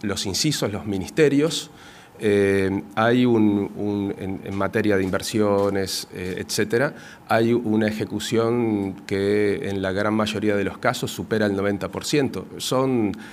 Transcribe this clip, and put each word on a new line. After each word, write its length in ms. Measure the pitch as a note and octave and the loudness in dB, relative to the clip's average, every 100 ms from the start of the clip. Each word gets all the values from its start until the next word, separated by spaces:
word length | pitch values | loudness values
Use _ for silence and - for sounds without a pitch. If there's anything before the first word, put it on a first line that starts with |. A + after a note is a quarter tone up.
los 240 | G#2 F#2 G2+ | -6 -4 -4
incisos, 440 | F2 D3+ C#3+ A#2 | -2 0 0 -2
los 160 | G2+ G#2+ | -4 -4
ministerios, 840 | G2 E2 - D3 C#3 D#3+ - - - - - - - | -4 -2 2 4 4 0 -2 -8 -14 -20 -20 -20 -4
eh, 600 | G#2+ G2+ G2 G2 F#2+ G2 - | 2 4 4 4 2 -2 -4
hay 300 | - A2+ B2 | 0 4 4
un, 480 | B2 A#2 G#2+ G2+ G2 - | 4 4 4 4 0 -4
un, 380 | G#2 G2+ G2 - | -4 -2 -4 -4
en, 260 | G2 G2 | -6 -8
en 100 | - | -6
materia 420 | G2 G2 A2+ G#2 G2 | -4 -2 0 2 2
de 60 | |
inversiones, 1040 | F#2+ F#2+ - A2 G#2 G2+ G2+ G2 F#2+ - - | 2 -2 0 0 2 4 2 0 -2 -4 -8
eh, 320 | - F#2 F2+ F#2+ | -10 -8 -6 -4
etcétera, 480 | - G#2+ A#2 D3 - - - - | -2 0 2 0 -4 -16 -12 0
hay 260 | A2+ A#2 | 2 4
una 360 | A#2+ A#2 A2 G#2+ | 2 2 2 2
ejecución 1040 | G#2+ G2+ G#2 - A2+ A2+ A#2+ A2+ G#2 G2 F#2 - | 0 -4 -6 -2 0 2 2 0 0 -2 -6 -4
que 640 | G2 G2 G#2 G#2 F#2 F#2 | -2 2 2 2 0 -2
en 140 | G2 | -4
la 80 | F#2+ | -2
gran 240 | F#2 G#2 | 0 0
mayoría 400 | A2 G#2+ G#2+ G#2 | 0 0 0 0
de 80 | G2+ | 2
los 160 | F#2+ - | 0 -2
casos 320 | B2 A#2 B2+ | -2 0 -4
supera 360 | - F2+ A2 G#2+ | -6 -4 0 0
el 100 | G2 | 0
noventa 320 | G2+ G2+ F#2 | 0 -2 -4
por 160 | F#2+ | -6
ciento. 420 | - D3 B2+ G2 - E2+ | -2 0 0 -2 -10 -10
Son 520 | - B2+ C3+ B2 G#2 F2+ - | -4 0 2 2 0 -2 -10